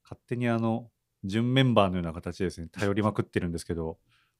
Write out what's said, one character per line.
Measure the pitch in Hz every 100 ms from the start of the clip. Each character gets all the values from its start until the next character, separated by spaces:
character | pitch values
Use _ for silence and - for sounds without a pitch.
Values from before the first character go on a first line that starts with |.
勝 | _ - _
手 | 120
に、 | 123
あ | 117
の、 | 113 113 120 _ _ _ 98
準 | 104 120
メ | 131
ン | 131
バ | 110 98
ー |
の | 90
よ |
う | 85
な |
形 | 80 87 85
で | 90
で |
す | 85
ね、 | 85
頼 | - 101
り | 101
ま | 107
く | 101
っ | -
て | -
る | 87
ん |
で | 85
す | -
け |
ど、 | 82 80 82 _ _ _